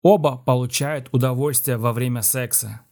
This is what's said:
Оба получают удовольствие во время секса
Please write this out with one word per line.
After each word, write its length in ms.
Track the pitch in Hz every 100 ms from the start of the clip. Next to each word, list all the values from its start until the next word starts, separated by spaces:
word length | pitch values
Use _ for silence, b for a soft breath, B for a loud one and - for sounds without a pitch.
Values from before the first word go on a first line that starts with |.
Оба 360 | 175 202 151 127
получают 680 | - 127 123 - 143 151 127
удовольствие 640 | 127 131 127 143 131 - 117
во 160 | 120
время 300 | 117 127 120
секса 600 | 107 131 123 - 107 110 _